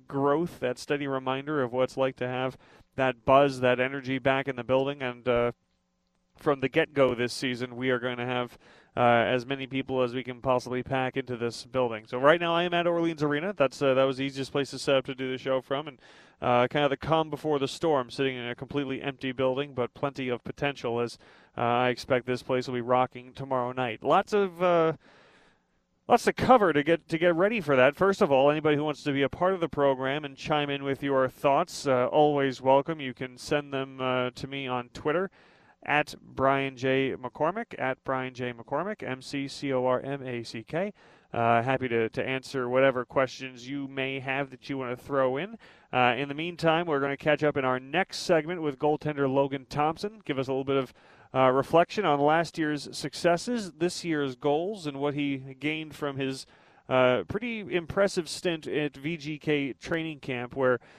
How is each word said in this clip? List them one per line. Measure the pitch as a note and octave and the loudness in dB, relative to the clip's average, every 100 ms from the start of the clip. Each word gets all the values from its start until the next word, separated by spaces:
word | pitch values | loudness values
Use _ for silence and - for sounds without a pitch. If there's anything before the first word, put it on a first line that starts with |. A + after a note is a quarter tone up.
| C3 | -8
growth, | C#3 C#3 D3 E3+ - | 0 2 2 0 -4
that | B2 B2 | -6 -4
steady | - C#3+ C#3+ | -4 -4 -2
reminder | C3+ C3 C3 C#3+ D3+ | -4 -2 -4 -2 -2
of | B2 | 0
what | B2+ | 0
it's | B2+ - | 0 2
like | C3 C3 | 0 0
to | B2 | -4
have | B2+ C3 B2+ _ - _ - | -2 -4 -4 _ -20 _ 0
that | C3 A#2+ | 0 0
buzz, | - C3+ C#3+ C3 | 6 8 8 4
that | B2+ B2 | 2 2
energy | B2+ C#3 B2+ C3 | 0 -2 -4 -2
back | B2+ C3+ C3+ | 0 0 -2
in | B2+ | -6
the | |
building. | A#2 C3 C3+ C#3+ | 0 2 0 -4
And, | C3 A#2+ A#2+ | -6 -4 0
uh, | A#2+ A#2+ - _ _ _ _ _ _ _ - | 2 2 -2 _ _ _ _ _ _ _ -6
from | - C#3 | -2 0
the | C3+ | 0
get-go | D#3+ D#3+ C#3+ B2+ | 0 0 2 2
this | A#2 A#2+ | 2 -4
season, | - C3+ A#2+ B2+ A#2+ | -4 -4 -4 -8 -4
we | B2+ | -2
are | B2 | 0
going | B2 B2 | -2 -6
to | |
have, | B2 B2 A#2+ - - - _ - | -4 -4 -6 -10 -20 -20 _ 2
uh, | |
as | B2 A#2 G#2 B2 | 4 6 4 0
many | A#2+ C#3 C3 | -2 -8 -6
people | C3 C3+ C3 | -6 -4 -2
as | B2 | -2
we | B2 | -4
can | B2 B2 | -10 -6
possibly | C3 B2+ B2 B2+ | 0 0 0 -6
pack | A#2+ C3 C3 C3+ | -4 -2 -2 -4
into | B2+ B2 | -6 -4
this | A#2 A2+ B2+ | -6 -6 -6
building. | C3 B2 A2 A2 | -2 -2 -4 -8
So | B2+ | 2
right | C#3 E3+ | 4 4
now | E3+ | 2
I | E3+ | 0
am | F3 | 0
at | E3+ F3 | 0 0
Orleans | E3+ E3 D#3+ | 0 -2 -2
Arena. | D3 D3 F3+ | -2 -2 -2
That's, | G3+ C3+ - | 0 0 2
uh, | C#3 | 2
that | C3 | 4
was | C3+ C3 | 2 0
the | |
easiest | C#3 C3+ C3 | -4 -6 -4
place | D3 C3+ | -2 -4
to | C3+ | -4
set | - | 0
up | C3+ | 2
to | B2+ | 0
do | C3 C3 | -6 -6
the | C3 | -6
show | C3 C3 | -2 -2
from, | - C#3 D#3 | -2 -6 -6
and, | B2+ - - - - | -14 -20 -20 -20 -4
uh, | - B2 B2 | 2 4 4
kind | D3+ | 2
of | C#3+ | 2
the | C#3 | 0
calm | - D#3+ D#3 | 0 2 2
before | D3 D#3 C#3+ | -2 0 0
the | C3+ | 0
storm, | - E3 C#3+ A#2+ | 0 2 2 0
sitting | A#2+ C3+ B2+ | -2 -2 -2
in | A#2+ | -6
a | |
completely | A#2+ B2+ C#3+ C3+ C3 | -8 -6 -4 -4 -4
empty | C#3 C3 C3+ | -6 -6 -6
building, | B2 C3 B2+ C#3+ | 0 0 0 -4
but | B2+ A#2+ | -4 -6
plenty | - C#3+ C#3 B2+ | -4 -6 -4 -4
of | A#2+ | -4
potential | - - C#3+ C3+ B2 A#2 | -6 -4 -4 -2 -4 -2
as, | A#2 - - - _ - | -2 -6 -20 -20 _ -4
uh, | |
I | A#2 A#2+ B2 | 0 2 2
expect | A#2+ - B2+ | 0 0 0
this | A#2 B2+ | 0 -4
place | - B2+ B2 | -2 -2 -2
will | |
be | B2 | -4
rocking | A#2 B2 B2+ B2 B2+ | 2 2 2 -4 -18
tomorrow | B2 C3+ C3 B2 | -12 -4 -2 -2
night. | B2+ B2+ A2 | -4 -4 -2
Lots | B2 E3+ G3+ | 2 2 4
of, | G#3 G3 E3+ | 0 0 0
uh, | F3+ E3+ D#3+ D#3+ _ _ _ _ _ _ _ _ _ _ - | 2 4 2 0 _ _ _ _ _ _ _ _ _ _ 2
lots | A#3 | 2
to | - | 2
cover | - - B3 G3 | 2 6 8 8
to | D3 | 4
get, | D3 E3 - | 2 0 0
to | D#3+ | 0
get | F3 | 2
ready | E3 G3 A#3 | 4 2 0
for | D3 C3+ | 2 6
that. | B2+ C#3+ | 6 6
First | F#3+ G3 | 2 4
of | F#3 | 4
all, | C3+ C#3+ | 6 6
anybody | D3+ D3+ D3 | 4 2 0
who | |
wants | D3+ C#3+ | 0 -4
to | D3+ | -2
be | C#3 | 0
a | C3+ | 0
part | - F3+ | 0 -2
of | F#3+ | 0
the | D#3+ | -2
program | - C#3+ C3 C3 D3 | 2 2 2 -2 -4
and | D3 C3+ | -6 -10
chime | - D3+ C#3+ | -2 0 0
in | C#3+ | -2
with | C#3 C3 | -2 -2
your | C#3+ C3+ C3 | 0 2 0
thoughts, | - D3 C#3 F3 - C#3+ | 2 2 2 0 -4 0
uh, | B2+ B2 | 2 2
always | D3+ D3+ C#3+ C#3 A#2+ | 4 4 4 0 0
welcome. | B2+ C3+ C#3 D#3+ | 4 4 4 -6
You | C3+ | -8
can | A#2+ C3 B2 | -8 -10 -10
send | - D3+ C#3+ | -4 -4 -2
them, | C#3 C3+ C3 | -6 -6 -4
uh, | C3 B2+ B2+ - | -2 0 -2 -6
to | C3+ | -10
me | C#3 C3+ | -8 -6
on | B2 A#2+ | -6 -8
Twitter, | - D#3 D#3 F#3+ _ _ _ _ _ - | -8 -2 -2 -4 _ _ _ _ _ -2
at | C#3+ D3+ - | -2 -2 -8
Brian | A#2+ B2+ C3 C#3 C3+ C3 | -14 0 2 2 -2 -2
J | C3 C3 C3+ F#2+ | 0 2 0 -4
McCormack, | B2 - D#3 G3+ A#3 - | -8 -4 -2 -2 -8 -6
at | C3 C3 | -4 -4
Brian | - C3 B2+ | -4 -4 -4
J | B2 B2 | -6 -8
McCormack, | A#2 A#2 C#3+ F#3 G#3+ | -8 -6 -6 -4 -6
M | A2+ C3 | -8 -8
C | C3 C#3+ C#3 | -6 -6 -6
C | - C#3+ | -6 -2
O | C3 B2+ | 0 2
R | B2+ | 0
M | C3+ C#3 | -2 -8
A | C3 A#2+ | -6 -8
C | A#2 A#2 | -8 -12
K. | - D#3 G3+ - - - _ | -8 -6 -6 -8 -20 -20 _
Uh, | A2+ A#2 A#2 | 0 4 4
happy | A#2+ C3 B2+ | 4 -2 0
to, | A#2 A2+ | 0 0
to | - | -2
answer | A#2 C3 B2+ C3+ B2 | -4 -6 -6 -6 0
whatever | B2+ C3+ B2+ A#2+ | 4 4 2 -2
questions | - B2+ - C3 B2+ B2 | 0 0 -2 -14 -14 -10
you | C#3 C#3 | -8 -8
may | C3+ C3+ C3+ | -6 -4 -4
have | C3 C3+ C#3 | -4 -4 -4
that | C3 - | -8 -8
you | C#3 | -6
wanna | B2+ | -4
throw | B2 - C#3 C3 C3+ | -8 -4 0 2 0
in. | F#3+ A3+ - - - | -6 -10 -20 -20 -4
Uh, | C3 B2 A#2+ | 2 4 2
in | C#3+ | -4
the | |
meantime, | C#3+ E3+ F3 E3 D#3+ | -6 -8 -2 2 2
we're | F3 C#3+ | 2 0
gonna | C#3 C#3 | 0 -2
catch | D#3 D3 | 0 2
up | D3 C#3+ | 2 0
in | |
our | C3 B2+ | 0 -2
next | C3 D#3+ F#3+ - | -2 -2 -2 -4
segment | - E3 D3+ F3 | 2 2 2 -4
with | D#3 C3 | -4 0
goaltender | D3 D3+ D3+ C#3+ C#3 | 0 0 -2 0 0
Logan | C3+ C#3 C3+ C3 | 2 0 -2 -6
Thompson, | D3 D3+ E3 G#3 G#3+ - | -2 0 0 -8 -8 -6
give | C3+ | -4
us | C3 | -2
a | |
little | C3+ | -2
bit | C3+ C3+ | 0 0
of, | B2+ - - - - | -2 -8 -20 -20 -4
uh, | C3 C3 | 4 4
reflection | C3 C3+ E3+ F3 - | 4 4 4 4 2
on | F#3 C#3+ | 2 4
last | D3 D#3+ E3 - | 4 4 0 -2
year's | D#3 D3 - | -4 -4 -8
successes, | - D3 - F3 E3+ - A#3+ F#3+ | -10 -10 0 2 2 0 -6 -6
this | D#3 F3 - | -4 -4 -2
year's | E3+ D#3 C#3 B2 | -4 -2 -2 -2
goals, | D3 C#3+ F3+ G#3+ D3+ | 0 0 -2 -6 -8
and | C3+ | -4
what | C#3+ | -4
he | C#3+ C#3+ C#3 C3+ C3 | -2 -4 -4 -8 -8
gained | D3 D#3 D#3 | -6 -6 -8
from | C#3+ D3 C3+ | -8 -6 -4
his, | C3+ C3 - _ _ _ - | -4 -6 -12 _ _ _ 0
uh, | B2+ B2+ B2 F2 | 4 4 2 -2
pretty | G3+ B3 A3+ G3 | -6 -6 -8 -4
impressive | F3+ E3 - G3 - E3 | -4 -2 0 2 0 -6
stint | - F#3 E3 C#3+ | -4 -4 -4 -4
at | A#2 D3 C#3+ | -2 -2 -4
V | C#3 E3+ | -8 -6
G | C#3+ D3+ | -8 -6
K | - D3 C#3 | -2 0 -2
training | A2+ - E3 D#3+ D3 | -8 -6 -6 -6 -10
camp, | - B2 B2 | -8 -8 -6
where, | C3+ B2+ B2 - | 0 2 2 -2